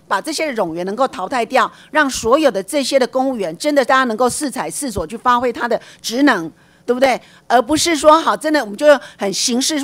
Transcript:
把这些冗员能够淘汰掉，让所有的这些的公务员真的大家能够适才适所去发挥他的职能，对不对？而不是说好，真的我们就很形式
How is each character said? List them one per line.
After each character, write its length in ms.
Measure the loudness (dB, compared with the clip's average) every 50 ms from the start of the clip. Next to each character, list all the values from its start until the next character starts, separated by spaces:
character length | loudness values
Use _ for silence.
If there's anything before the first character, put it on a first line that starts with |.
| _ -4
把 100 | -4 -4
这 140 | -4 -4 -6
些 180 | -4 -4 -4 -2
冗 180 | -4 -4 -4 -4
员 140 | -6 -6
能 100 | -6 -2
够 100 | -2 -2 -2
淘 200 | -2 -6 -8 -4
汰 160 | -4 -4 -4
掉， 260 | 0 0 0 0 0 -2 -8 -16 -4
让 180 | -2 0 0 0
所 300 | -2 -4 0 2 2 4
有 120 | 4 2
的 120 | 0 0 -4
这 200 | -4 -4 -2 -2
些 160 | 0 0 0
的 80 | 0
公 220 | 0 0 -2 -2 -2
务 80 | -4
员 180 | -4 -6 -6 -8 -4
真 160 | -4 0 2
的 100 | 2 2
大 100 | 4 4
家 100 | 2 2
能 120 | 0 0
够 100 | 0 0 0
适 220 | 0 -2 -6 -6
才 200 | -6 -6 -8 -8
适 200 | -8 -8 -8 -6
所 160 | -6 -6 -8
去 80 | -8 -10
发 240 | -4 0 0 2 2
挥 140 | 0 -2 -4
他 160 | -4 -4 -4
的 100 | -4 -4 -4 -10 -18 -14
职 220 | -10 -6 -2 2 4
能， 280 | 4 4 2 -2 -8 -12 _ _ _ _ _ _
对 80 | -4 0
不 60 | 2
对？ 200 | 2 2 2 -2 -6 -12 -20 _ _
而 140 | 0 2 2
不 160 | 2 2 0
是 180 | 0 0 0 0
说 240 | 4 6 6 6 6
好， 160 | 4 2 -2
真 160 | 0 0 0
的 100 | 0 0
我 60 | 0
们 80 | -2 -4
就 120 | 2 4 6 6 4 2 -4 -10 -6
很 120 | -6 -4
形 300 | -2 -2 -2 -2 0 0
式 180 | 0 -2 -2 -2